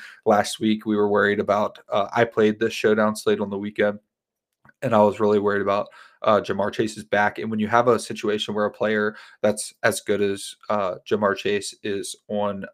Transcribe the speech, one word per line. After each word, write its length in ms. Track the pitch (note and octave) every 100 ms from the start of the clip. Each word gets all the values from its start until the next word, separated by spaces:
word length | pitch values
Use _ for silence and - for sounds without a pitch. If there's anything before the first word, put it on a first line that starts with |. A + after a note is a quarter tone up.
| - -
Last 380 | A2 G#2 G2 -
week, 240 | A2 G#2+ A2
we 100 | G#2
were 140 | G#2
worried 320 | G2+ G2+ G#2
about, 380 | G2 G2+ G#2 - -
uh, 180 | A2+ G2+
I 100 | A#2+
played 360 | A#2 - G#2+ G#2+
this 120 | A2+
Showdown 460 | - A2 G#2+ G#2+ G#2+
slate 240 | - G#2
on 80 | G2+
the 80 | G2+
weekend, 420 | G#2 G#2 G#2 G#2 _ _ _ _ _ _ _ -
and 140 | C3 A2
I 80 |
was 160 | G#2 F#2+
really 200 | G#2 G#2
worried 220 | G2+ G2+
about, 280 | G2 G2+ - - - _
uh, 180 | A2 G#2
Ja'Marr 320 | F#2 G2 G2+
Chase's 320 | - A2 G#2+
back. 360 | - G2+ G#2 -
And 120 | A2
when 80 | A2
you 80 | G#2
have 220 | A#2 A#2+
a 100 | A2
situation 540 | - G#2+ G#2 G#2 -
where 120 | G#2 G#2
a 60 |
player 460 | - G#2+ G#2+ G#2+ G#2+ - -
that's 320 | G#2+ G#2+ - -
as 160 | A#2 G#2
good 220 | - G2+
as, 340 | G2+ G2+ - - -
uh, 260 | G#2 F#2+ - -
Ja'Marr 300 | G#2 G2+ F#2+
Chase 400 | G2 G2+ - -
is 320 | G#2+ G2+ F2+ - -
on, 360 | G#2 G2+ G2 F#2+